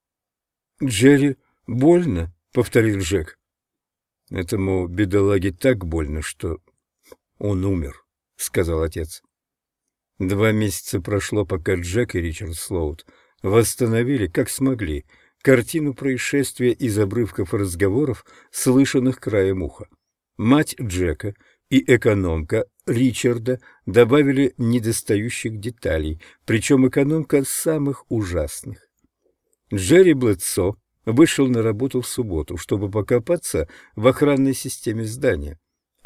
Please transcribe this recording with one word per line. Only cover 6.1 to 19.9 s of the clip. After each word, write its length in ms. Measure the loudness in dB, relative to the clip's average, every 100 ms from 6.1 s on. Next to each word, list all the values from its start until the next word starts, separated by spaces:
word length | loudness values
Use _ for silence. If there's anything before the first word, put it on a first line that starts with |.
| -6
что 380 | -8 -8 -8 -8 -12 _ _ _ _ -20 _ _
он 260 | -4 -2
умер», 420 | -2 -2 -4 -10 _ _ _ _
сказал 460 | -6 -2 -2 -2
отец. 400 | -4 -6 -10 -12 _ _ _ _ _ _ _ _ _ _
Два 340 | -4 0 2
месяца 480 | 2 0 -4 -6 -6
прошло, 440 | -2 -4 -2 -4
пока 300 | -2 -4 -2
Джек 400 | -2 -2 -4 -2
и 60 | -4
Ричард 340 | -6 -6 -10
Слоут 500 | -10 -8 -4 -4 -6 -16 _ _ _
восстановили, 840 | 2 2 2 0 0 0 0 0 -2
как 220 | -2 -4
смогли, 560 | -2 -2 -2 -4 -6 -8 _ _ _
картину 520 | 2 4 2 -4 -4
происшествия 800 | -4 -4 -4 -2 -2 -2 -2 -2
из 260 | 0 -2 0
обрывков 540 | 0 0 -4 -4 -4
разговоров, 720 | -2 -4 0 0 0 -2 -4 -12 -20 _
слышанных 680 | -4 2 4 4 2 0 -2
краем 420 | -2 0 2 0
уха. 260 | -4 -8 -20